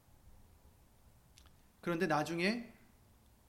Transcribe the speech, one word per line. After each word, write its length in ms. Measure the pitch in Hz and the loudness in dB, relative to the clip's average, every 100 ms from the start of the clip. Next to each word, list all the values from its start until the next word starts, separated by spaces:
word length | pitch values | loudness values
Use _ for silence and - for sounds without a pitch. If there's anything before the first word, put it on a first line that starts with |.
| - - - - - - - - - - - - - - - - - - | -20 -20 -20 -20 -20 -20 -20 -20 -20 -20 -20 -20 -20 -20 -20 -20 -20 -10
그런데 260 | 170 170 180 | -4 0 2
나중에 640 | 151 151 170 185 240 - - - - - - - - | 2 0 0 0 0 -6 -16 -20 -20 -20 -20 -20 -20